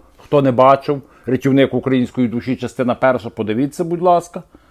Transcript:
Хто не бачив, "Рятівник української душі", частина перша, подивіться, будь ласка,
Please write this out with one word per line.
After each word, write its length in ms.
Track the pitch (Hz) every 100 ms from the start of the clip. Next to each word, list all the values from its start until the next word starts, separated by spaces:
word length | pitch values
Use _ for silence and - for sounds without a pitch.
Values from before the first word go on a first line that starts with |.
| _ _
Хто 260 | - 143
не 100 | 135
бачив, 500 | 120 131 135 - 139 - _ -
"Рятівник 480 | 127 139 135 131
української 540 | 127 - 131 117 - 120
душі", 280 | 120 131 127
частина 380 | 120 - 123
перша, 360 | 113 131 123 113
подивіться, 540 | - 107 110 139 -
будь 180 | 170 170
ласка, 400 | 180 170 170 180 - - _